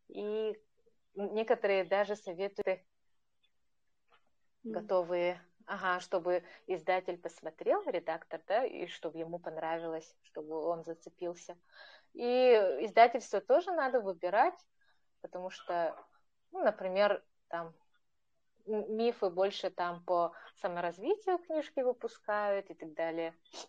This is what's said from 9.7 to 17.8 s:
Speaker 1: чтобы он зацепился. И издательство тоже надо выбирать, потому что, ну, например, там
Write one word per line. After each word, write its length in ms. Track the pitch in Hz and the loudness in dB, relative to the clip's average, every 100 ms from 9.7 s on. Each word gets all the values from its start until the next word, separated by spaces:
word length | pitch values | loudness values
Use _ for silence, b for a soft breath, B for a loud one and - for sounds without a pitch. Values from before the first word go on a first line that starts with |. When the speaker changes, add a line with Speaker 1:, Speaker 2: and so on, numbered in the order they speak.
| 165 165 160 160 _ | -4 -4 -6 -10 _
Speaker 1:
чтобы 420 | _ 160 151 160 | _ -12 -6 -2
он 200 | 160 170 | -2 -2
зацепился. 720 | 165 160 175 - 175 175 - 175 b b b b b | -6 -12 -14 -10 -8 -8 -14 -18 b b b b b
И 380 | - 240 247 254 220 190 135 | -6 0 4 8 8 6 0
издательство 600 | 202 220 233 240 - 196 | 4 8 8 6 -2 -2
тоже 320 | - 294 359 | 4 4 4
надо 280 | 330 262 262 | 0 0 0
выбирать, 580 | 196 175 180 202 330 359 _ _ _ _ _ _ | 0 -4 0 4 4 2 _ _ _ _ _ _
потому 300 | - 180 185 | -12 -10 -10
что, 460 | - - 175 165 - - _ _ _ _ | -10 -4 -2 -2 -4 -14 _ _ _ _
ну, 120 | 370 | -2
например, 580 | 254 - 190 185 208 196 - _ - | 0 0 0 4 4 2 -4 _ -10
там 260 | 170 165 - | -8 -8 -14